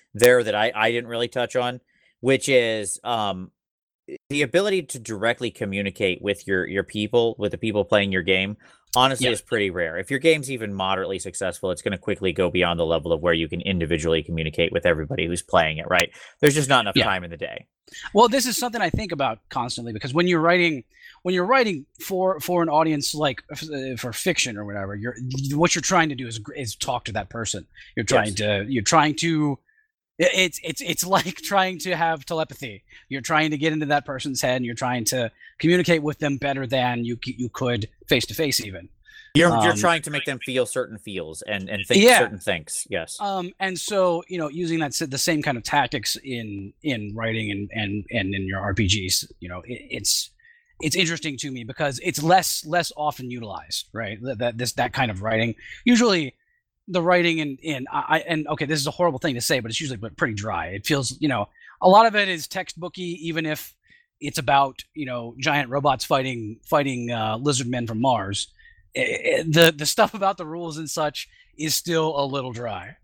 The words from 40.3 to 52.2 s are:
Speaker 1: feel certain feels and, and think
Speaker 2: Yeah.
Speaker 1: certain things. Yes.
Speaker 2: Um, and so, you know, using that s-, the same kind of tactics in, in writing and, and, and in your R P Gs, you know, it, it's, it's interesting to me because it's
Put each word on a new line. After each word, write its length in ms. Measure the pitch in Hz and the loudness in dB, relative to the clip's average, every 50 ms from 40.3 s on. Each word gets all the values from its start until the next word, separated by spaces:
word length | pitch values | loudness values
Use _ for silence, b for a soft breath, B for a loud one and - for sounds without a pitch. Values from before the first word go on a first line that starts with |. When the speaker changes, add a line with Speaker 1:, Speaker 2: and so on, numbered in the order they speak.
| 135 120 | -6 -6
Speaker 1:
feel 260 | - 139 127 127 120 | -6 -2 0 0 0
certain 320 | - - 131 120 - 110 | 0 -2 -4 -6 -6 -10
feels 460 | 101 - 107 95 90 80 78 80 - - | -12 -12 -8 -8 -8 -8 -8 -10 -10 -6
and, 260 | 107 104 98 95 98 | -6 -4 -4 -4 -4
and 160 | 107 95 101 | -6 -6 0
think 180 | - - 196 208 | 4 6 8 8
Speaker 2:
Yeah. 140 | 240 233 | 8 8
Speaker 1:
certain 220 | - 120 98 104 95 | 8 6 2 -2 -4
things. 480 | - 104 90 82 73 - - - - - | -2 -2 -2 -2 -4 -8 -10 -10 -6 -4
Yes. 280 | 101 87 80 - - - | -4 -4 -4 -6 -8 -8
Speaker 2:
Um, 320 | 104 - 196 185 175 180 - - | -6 -4 -4 -4 -6 -8 -6 -6
and 180 | 196 190 185 | -6 -4 -4
so, 460 | 156 - - 208 196 185 180 170 170 185 | -6 -4 0 2 4 4 4 2 0 -2
you 120 | - 180 175 | -6 -6 -4
know, 80 | 156 | -4
using 320 | 143 139 170 175 160 165 165 | -4 -4 -4 -2 0 0 0
that 80 | 151 | -2
s-, 120 | 135 - - | -2 -2 -4
the 180 | 165 139 135 | -4 -4 -2
same 260 | 135 - 175 160 151 - | -2 0 2 0 2 0
kind 140 | 147 127 | -2 -2
of 60 | 113 - | -2 -2
tactics 520 | - - 143 131 - - 127 107 - - - - | 0 2 2 2 0 -2 -4 -4 -4 -4 -6 -6
in, 500 | 135 127 117 113 107 101 98 95 104 - _ | -8 -8 -6 -6 -8 -8 -10 -10 -12 -14 _
in 320 | - 151 127 110 104 101 104 | -4 -4 -4 -4 -4 -6 -6
writing 380 | 113 113 113 110 110 107 104 | -4 -4 -2 -2 -2 -2 -4
and, 180 | 101 98 101 - - | -4 -4 -6 -6 -4
and, 320 | 110 104 98 104 104 98 - | -4 -4 -2 -4 -4 -6 -4
and 240 | 120 110 95 95 101 | -4 -2 -2 -2 -2
in 140 | 98 95 | -4 -4
your 120 | 95 98 98 | -4 -4 -4
R 140 | 101 101 92 | -4 -2 0
P 140 | 117 107 | 2 2
Gs, 400 | 92 101 101 92 92 - - - - - _ | 2 2 0 0 -2 -2 -2 -2 -6 -12 _
you 100 | 90 90 | -14 -14
know, 120 | 90 90 - | -14 -14 -12
it, 160 | 117 120 - - - | -12 -14 -14 -12 -12
it's, 400 | - - 98 - - - - - b b b b b b b b b - | -10 -4 -2 -2 0 -2 -2 -6 b b b b b b b b b -6
it's 140 | 160 151 151 | -4 -2 0
interesting 420 | 180 180 160 170 - - 156 135 | 0 0 0 -2 -4 -6 -8 -8
to 140 | 120 151 139 | -8 -8 -8
me 120 | 131 123 110 | -10 -10 -10
because 360 | 107 131 - 156 143 127 - - | -10 -6 -4 -4 -4 -4 -4 -4
it's 200 | 185 - 151 | -4 -4 0